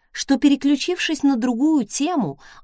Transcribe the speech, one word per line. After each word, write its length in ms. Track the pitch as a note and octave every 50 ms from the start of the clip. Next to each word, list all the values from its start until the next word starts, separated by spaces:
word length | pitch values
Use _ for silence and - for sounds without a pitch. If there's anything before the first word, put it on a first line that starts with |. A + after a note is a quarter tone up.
| _ _
что, 280 | - - - - C4+ -
переключившись 840 | D4 C#4+ C#4+ C4+ - C#4+ D4 C#4+ - F4 F4+ F4+ - - D#4 -
на 140 | - C#4 C4+
другую 500 | A3+ A#3+ B3+ A#3 A3 C#4+ D#4 D#4+ C#4 G#3
тему, 540 | - - - C#4+ F4 F4+ D4 G3+ C#3+ C#3 _ - - - -